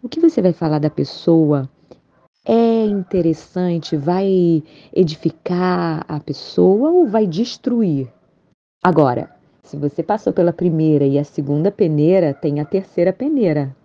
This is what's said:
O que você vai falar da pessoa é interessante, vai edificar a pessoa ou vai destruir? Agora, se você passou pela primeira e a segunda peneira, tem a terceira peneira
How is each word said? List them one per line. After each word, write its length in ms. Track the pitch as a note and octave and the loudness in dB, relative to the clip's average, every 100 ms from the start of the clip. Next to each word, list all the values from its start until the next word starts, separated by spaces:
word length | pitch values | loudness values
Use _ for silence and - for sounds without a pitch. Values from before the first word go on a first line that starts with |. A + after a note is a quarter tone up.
O 60 | B3 | -10
que 120 | - | 0
você 200 | E4 C#4 | 2 2
vai 120 | F#3 | 0
falar 260 | E3 D#3+ D3+ | 0 -2 0
da 120 | D3+ | -2
pessoa 760 | - C#3+ - - E3 D3+ C#3+ C3+ _ _ - _ _ _ _ | -2 -6 -4 2 4 4 0 -2 _ _ -20 _ _ _ _
é 400 | - A3+ A#3 A3+ | -2 2 2 2
interessante, 1120 | A3 G3+ F3+ F#3 E3 D#3+ - F3+ F3+ E3+ - D3+ | 0 -2 -4 -2 0 -2 -6 -4 -2 -4 -4 -4
vai 640 | C#3 F3+ G3 F#3+ E3+ E3 D3+ - - | -2 -2 0 2 2 2 -2 -20 -8
edificar 1080 | - F3 D#3 E3 - - F3+ F3+ F3+ E3+ D#3 - | 0 0 0 -6 -6 -6 -2 0 -2 -2 -6 -6
a 140 | D3+ | -10
pessoa 720 | - C#3+ - - F3+ G3+ D4 | -8 -12 -6 2 4 4 2
ou 160 | F4+ D4 | 2 2
vai 200 | A3 G#3 | 0 0
destruir? 800 | D#3+ A#3+ - - A#3+ G3+ C#3+ B2+ _ _ _ _ _ _ _ | -2 -6 -6 -4 0 0 -2 -6 _ _ _ _ _ _ _
Agora, 520 | F#3 D#3+ C#3 B2 - _ _ _ | 2 4 2 0 -6 _ _ _
se 120 | _ D3 | _ -6
você 260 | C#3+ - | -6 -4
passou 300 | D#3+ G#3+ - | -4 -2 -2
pela 200 | F#3 E3+ | 0 0
primeira 520 | E3 F3+ E3 D#3 D3+ | 0 -2 0 2 2
e 140 | C#3 C#3 | 2 0
a 60 | |
segunda 460 | C#3+ - C#3 D3 F3+ | -2 -6 -4 -2 -2
peneira, 600 | - F3+ D3+ D3+ F#3+ D#3+ | 0 0 2 2 4 2
tem 280 | C#3 D#3 D3 | -2 -4 -4
a 40 | |
terceira 480 | D3+ F#3+ F#3+ - F3 | -4 -6 -4 -2 -2
peneira 600 | F#3+ C4+ D4 G3 D3+ C#3 C3+ | -2 -4 0 0 0 -4 -10